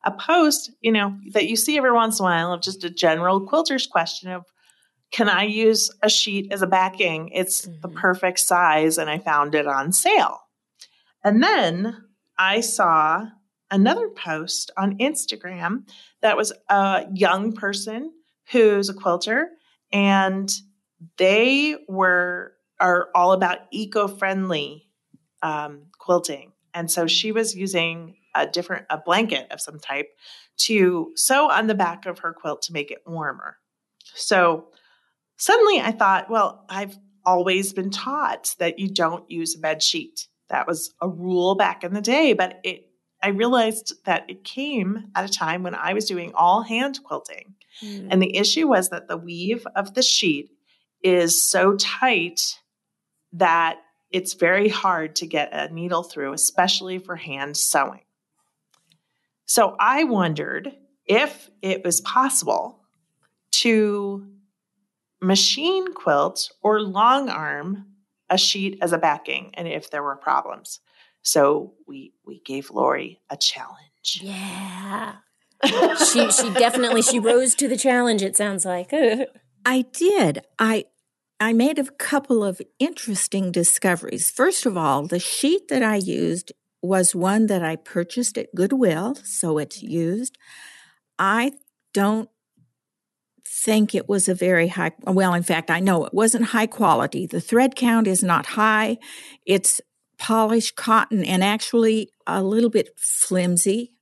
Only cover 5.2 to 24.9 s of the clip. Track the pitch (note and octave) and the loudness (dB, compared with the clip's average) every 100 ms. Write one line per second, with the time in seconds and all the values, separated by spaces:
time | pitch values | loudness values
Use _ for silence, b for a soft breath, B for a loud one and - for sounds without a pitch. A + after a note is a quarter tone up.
5.2 | G#3 F#3 G#3 G#3+ A3 G#3+ - - G#3+ - | 2 2 0 2 2 4 -2 0 0 2
6.2 | - G3+ G3 G3+ F#3 F#3 F#3 F#3+ F#3 D#3+ | 0 -4 -6 -2 0 2 0 0 -2 -2
7.2 | E3 - F#3 - F#3 E3 F3 D#3+ F#3+ F#3 | -6 -4 -2 -4 -6 -14 -14 -2 0 2
8.2 | F#3 F3+ - F3 F3 D#3 D#3+ D#3+ D#3 D#3 | 0 0 0 4 4 4 2 0 -4 -4
9.2 | F3+ D3 D3 D3+ D3 C3+ C#3+ F#3 F4 G#4 | -2 0 0 0 0 -2 0 0 4 4
10.2 | - - _ _ _ _ b b b b | 2 -2 _ _ _ _ b b b b
11.2 | G#3 G#3+ E4+ G4+ F3+ E3+ G#3+ A#3 - _ | 2 4 4 4 2 0 -4 -6 -18 _
12.2 | _ - F#3+ G#3 A3 - F#3 D#3+ D#3 E3+ | _ -2 0 0 -2 0 4 4 4 0
13.2 | A3 - _ _ _ G3 G#3+ F4+ A4+ - | -4 -16 _ _ _ 4 4 4 -2 -6
14.2 | F3 D#3 E3 - - - G3 G3 C4 D#4 | -8 -6 -6 -8 -6 -4 -4 -2 -4 -2
15.2 | - A3 F3+ F3+ E3+ A#3 - B B B | -8 -10 -12 -8 -6 -6 -10 B B B
16.2 | A3 - G#3+ - - G3+ G3 F#3+ - F#3+ | 0 0 -2 -6 0 2 4 0 -2 0
17.2 | F#3 F#3+ G#3+ A3 G3+ G3+ A3 A3 D#4 _ | 2 2 -2 -4 -6 -6 -8 -10 -12 _
18.2 | _ _ _ B3+ G#3+ G3+ G3+ G3 F#3 F3 | _ _ _ 4 6 4 0 -2 -2 0
19.2 | G#3 A#3 F4 E4+ b b _ G3+ G3+ G3 | 0 -2 -4 -10 b b _ 0 4 4
20.2 | F#3+ F#3+ G3 - _ _ _ _ E3 - | 2 -2 -4 -8 _ _ _ _ -20 0
21.2 | F#3+ G#3 B3 C4+ D4+ D4+ - F#3+ F#3 F3+ | 4 6 4 4 0 -4 -8 0 2 2
22.2 | F3+ F3+ - _ _ _ F3+ F3+ F3 F3+ | 0 -6 -12 _ _ _ 2 2 2 2
23.2 | F3+ F#3+ F#3 F3+ - F#3+ G#3 G#3+ G3+ G3 | 4 4 2 -2 -8 -10 -4 -2 -2 -2
24.2 | G3 F#3+ F#3+ D#3+ C#3+ D3+ _ | -4 -2 -2 -4 -6 -12 _